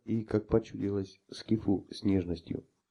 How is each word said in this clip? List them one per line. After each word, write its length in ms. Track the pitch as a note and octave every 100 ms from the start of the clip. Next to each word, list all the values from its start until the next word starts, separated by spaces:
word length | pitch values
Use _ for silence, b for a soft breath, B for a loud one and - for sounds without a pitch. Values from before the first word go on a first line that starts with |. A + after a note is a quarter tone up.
и, 200 | - A2+
как 240 | A2 G#2+ -
почудилось 720 | A#2 - G#2 G2+ G2+ F#2+ - _
Скифу, 560 | - - A2 G2+ F#2+ -
с 100 | -
нежностью. 640 | G2+ G2 F2 E2 - - - _ _